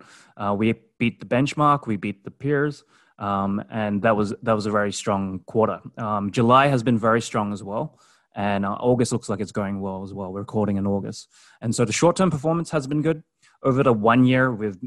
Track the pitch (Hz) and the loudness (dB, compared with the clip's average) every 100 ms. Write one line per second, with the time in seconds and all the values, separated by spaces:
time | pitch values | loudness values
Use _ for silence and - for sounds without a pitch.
0 | - - _ - 104 101 110 110 _ - | -8 -20 _ -8 -4 0 0 -2 _ -4
1 | 117 - 101 123 139 151 147 143 113 98 | -2 -2 -2 0 0 2 2 2 0 -4
2 | 104 - - - 139 143 147 143 _ _ | -6 -8 -14 -8 -2 -2 -2 -6 _ _
3 | _ - 101 98 98 101 - 113 104 101 | _ -8 -4 -2 -2 -4 -6 -4 -2 0
4 | 113 104 104 - 117 107 104 104 104 - | 2 2 0 -2 0 0 2 0 0 -2
5 | 110 98 95 95 - 113 101 87 - - | -2 -2 -2 -8 -4 0 0 -2 -10 -10
6 | 110 104 101 127 117 131 143 127 120 113 | -4 -2 -2 2 6 6 6 2 2 2
7 | 113 117 - 113 104 98 98 110 156 _ | 2 2 0 -4 -4 -6 -8 -8 -8 _
8 | _ _ _ - 101 98 98 - 123 123 | _ _ _ -6 -2 -2 -2 -2 2 2
9 | 117 117 - 101 101 107 98 98 98 95 | 2 -2 -4 -6 -6 -4 -4 -4 -6 -8
10 | 98 98 92 98 107 110 101 98 98 98 | -10 -10 -8 -10 -6 -2 0 0 0 -2
11 | 107 - - _ - _ 113 110 110 - | -4 -10 -16 _ -20 _ -4 0 0 2
12 | 165 170 185 147 156 170 160 156 131 151 | 2 4 2 0 -2 -2 -2 -4 -2 -2
13 | 156 160 - _ _ _ 135 127 139 110 | 0 -2 -8 _ _ _ 0 2 4 4
14 | 110 123 127 127 131 107 107 90 | 4 6 6 4 2 0 -6 -6